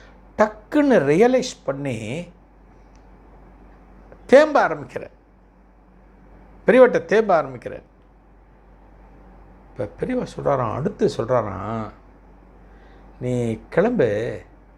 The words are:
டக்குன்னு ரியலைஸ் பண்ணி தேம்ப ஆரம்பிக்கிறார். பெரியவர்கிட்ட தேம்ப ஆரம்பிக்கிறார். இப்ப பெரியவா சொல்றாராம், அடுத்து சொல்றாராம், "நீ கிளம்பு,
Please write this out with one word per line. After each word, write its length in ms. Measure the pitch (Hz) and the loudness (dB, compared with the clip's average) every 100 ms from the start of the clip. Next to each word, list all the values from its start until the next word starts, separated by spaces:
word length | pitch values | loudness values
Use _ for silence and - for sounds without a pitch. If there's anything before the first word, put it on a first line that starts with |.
| - - - - | -20 -20 -20 -2
டக்குன்னு 600 | 214 - - 302 285 214 | -2 -2 -4 0 4 2
ரியலைஸ் 640 | 139 156 240 254 254 - | 4 2 4 2 -4 -10
பண்ணி 640 | - 139 143 110 107 143 175 - _ _ - - - - - - - - - - - - - - - - - | -10 -8 -8 -8 -8 -10 -12 -20 _ _ -20 -20 -20 -20 -20 -20 -20 -20 -20 -20 -20 -20 -20 -20 -20 -20 4
தேம்ப 240 | 254 311 | 6 6
ஆரம்பிக்கிறார். 580 | 277 185 151 131 - - - _ _ _ _ _ _ _ - - - - - - - - | 2 0 -2 -10 -14 -14 -20 _ _ _ _ _ _ _ -20 -20 -20 -20 -20 -20 -6 2
பெரியவர்கிட்ட 400 | 240 247 170 - | 6 6 4 0
தேம்ப 260 | 202 214 | 0 2
ஆரம்பிக்கிறார். 520 | 170 139 127 - - - _ _ _ _ _ _ _ _ - - - - - - - - - - | 0 0 -10 -14 -16 -18 _ _ _ _ _ _ _ _ -20 -20 -20 -20 -20 -20 -20 -20 -20 -20
இப்ப 180 | - 104 - | -12 -12 -8
பெரியவா 280 | 190 254 185 - | -6 -6 -6 -6
சொல்றாராம், 360 | 143 139 117 | -2 -2 -2
அடுத்து 360 | 104 160 202 208 - | -4 -6 -2 -4 -2
சொல்றாராம், 720 | 117 127 107 95 98 113 107 - - - - - - - - - - - - - | -2 -2 -2 -8 -8 -8 -8 -14 -20 -20 -20 -20 -20 -20 -20 -20 -20 -20 -20 -10
"நீ 380 | 123 123 117 110 - | -6 -4 -4 -6 -4
கிளம்பு, 720 | - 214 240 123 101 120 104 - - - | -2 0 2 0 0 -6 -10 -16 -20 -20